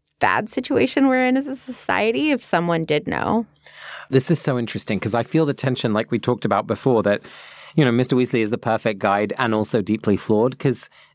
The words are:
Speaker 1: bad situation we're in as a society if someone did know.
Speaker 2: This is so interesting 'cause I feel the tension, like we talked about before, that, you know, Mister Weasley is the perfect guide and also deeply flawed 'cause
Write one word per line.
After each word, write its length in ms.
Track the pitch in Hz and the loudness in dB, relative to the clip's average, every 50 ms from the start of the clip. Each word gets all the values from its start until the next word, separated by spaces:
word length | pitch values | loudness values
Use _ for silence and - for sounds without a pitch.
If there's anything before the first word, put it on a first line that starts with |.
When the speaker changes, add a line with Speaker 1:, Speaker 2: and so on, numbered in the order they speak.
| _ _ _ - | _ _ _ 0
Speaker 1:
bad 280 | - 95 92 113 214 220 | 2 2 2 2 -2 -4
situation 580 | - - 247 - 285 - 247 269 - 294 269 | -6 -6 -4 0 0 2 2 2 2 2 2
we're 200 | 269 254 254 254 | 2 2 2 2
in 100 | 254 254 | 2 0
as 100 | 262 277 | 0 -2
a 80 | 294 262 | -4 -8
society 720 | 254 - - 240 - - - 185 185 208 220 233 262 294 311 | -12 -10 -14 -14 -12 -4 -2 0 0 0 0 0 0 0 0
if 120 | 285 240 - | 0 -2 -2
someone 420 | - - 170 175 170 170 165 160 | -2 -2 0 0 0 0 -2 0
did 220 | - 151 151 151 | 0 -2 -2 -2
know. 380 | - - - - - 208 226 226 - _ _ _ - - - - - - - - - | -4 -6 -4 -2 0 0 0 -2 -4 _ _ _ -20 -20 -20 -18 -18 -16 -18 -8 0
Speaker 2:
This 220 | 131 135 - - | 2 2 4 4
is 100 | 170 - | 2 2
so 180 | - - 131 120 | 2 0 0 -2
interesting 400 | 117 107 - 104 - - 110 95 | -2 -4 -4 -6 -4 -2 -4 -2
'cause 160 | - 113 110 | -2 0 0
I 80 | 120 113 | 0 -2
feel 220 | - - 160 160 | 0 0 0 0
the 80 | 147 131 | 0 -2
tension, 400 | - - 135 127 - - 120 104 | -2 -2 -2 -2 0 -2 -2 0
like 180 | 107 117 - | 0 -2 -2
we 80 | 123 117 | -2 -2
talked 280 | - - 123 - - | 0 0 -2 0 0
about 200 | 110 104 98 - | 0 0 0 0
before, 360 | - 107 - - 135 123 110 95 | -2 -4 -2 0 2 2 2 4
that, 180 | 101 104 - - - - - - - - - - - - | 2 0 0 -2 -12 -20 -20 -20 -20 -20 -20 -16 -4 2
you 100 | 160 151 | 2 4
know, 80 | 123 117 | 4 4
Mister 240 | 120 127 - 139 | 2 2 2 2
Weasley 240 | 123 127 117 - 120 | 2 2 2 2 0
is 100 | 110 104 | 0 0
the 80 | 113 113 | -2 -4
perfect 420 | - 120 110 110 - 117 107 98 | -2 -2 -2 0 0 -2 -4 0
guide 320 | 110 101 98 101 107 101 - - | 0 0 2 2 0 -2 -2 -2
and 160 | 127 113 110 | 0 0 2
also 280 | 107 107 - - 117 95 | 0 0 0 0 0 0
deeply 340 | - 107 107 - 110 101 | 0 -2 -2 0 0 0
flawed 420 | 95 - - 110 107 113 131 131 - | 0 2 0 2 2 2 0 0 0
'cause 300 | - 139 120 - - - _ - - _ _ | -2 -2 -2 -2 -6 -14 _ -20 -20 _ _